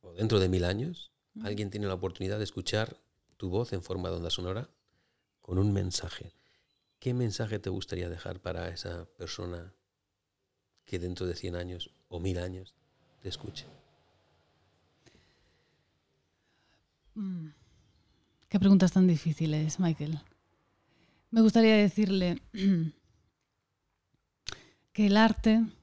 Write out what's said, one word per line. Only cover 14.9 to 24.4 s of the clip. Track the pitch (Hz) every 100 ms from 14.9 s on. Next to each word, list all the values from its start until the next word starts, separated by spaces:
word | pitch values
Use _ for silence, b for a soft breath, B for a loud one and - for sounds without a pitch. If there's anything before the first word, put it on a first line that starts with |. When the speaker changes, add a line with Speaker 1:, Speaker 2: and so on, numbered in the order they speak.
| _ _ _ _ _ _ _ _ _ _ _ _ _ _ _ _ _ _ _ _ _ _ -
Speaker 2:
Mm. | 196 180 156 147 _ _ _ _ _ _ _ _ _
Qué | 196
preguntas | 190 196 180
tan | 190 185
difíciles, | 160 165 151 160 151 156 -
Michael. | 175 156 147 156 - _ _ _ _ _ _ _ _ _ _
Me | 226
gustaría | 220 226 226 214
decirle | 208 - 208 190 180 175 -
<clears throat> | 202 196 180 165 - _ _ _ _ _ _ _ _ _ _ _ _ _ _